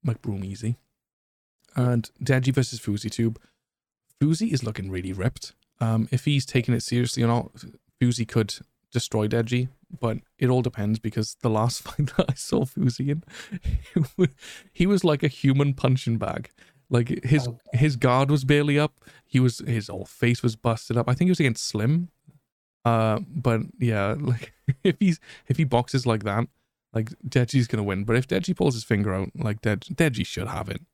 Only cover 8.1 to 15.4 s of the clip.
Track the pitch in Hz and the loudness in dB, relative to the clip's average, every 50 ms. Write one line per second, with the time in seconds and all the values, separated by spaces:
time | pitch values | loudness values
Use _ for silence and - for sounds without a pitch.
8.1 | 120 120 113 - - 117 107 98 - - - _ _ _ _ _ - 120 - - | 0 0 -4 -2 0 0 0 0 -4 -14 -14 _ _ _ _ _ -6 -6 -6 -2
9.1 | - 110 107 107 107 117 113 117 123 123 123 127 - _ _ _ - - - 117 | -2 -2 0 0 0 -2 0 0 0 -2 -2 -4 -8 _ _ _ -12 -6 -4 -4
10.1 | 110 - - _ _ _ 127 123 127 127 120 123 - - 101 104 110 110 - 110 | -4 -4 -10 _ _ _ 0 2 2 2 0 -2 -4 -2 -2 -2 -2 -2 -4 -4
11.1 | - 117 107 - - _ - 120 110 107 110 120 - - - - - - 147 131 | -4 -4 -4 -4 -8 _ -2 0 0 2 0 0 -2 -4 -12 -10 -4 -4 -4 -2
12.1 | - - 175 - 127 - - - - - 135 131 - - - 127 120 - 135 139 | 0 -2 0 0 -2 -6 -4 -2 0 0 0 -2 -2 0 0 0 0 0 -4 -2
13.1 | 147 160 - - - - - - 208 180 - - - - - - - 180 151 - | -2 -4 -6 -12 -20 -20 -14 -12 -12 -6 -4 -4 -4 -4 -6 -2 -2 -2 -2 -2
14.1 | - - 185 - - _ - - - - - _ _ - 170 190 208 185 - 175 | 0 0 0 0 0 _ -20 -20 -20 -20 -20 _ _ 0 2 4 4 4 4 2
15.1 | 151 143 - 147 - - | 2 2 0 -2 -2 2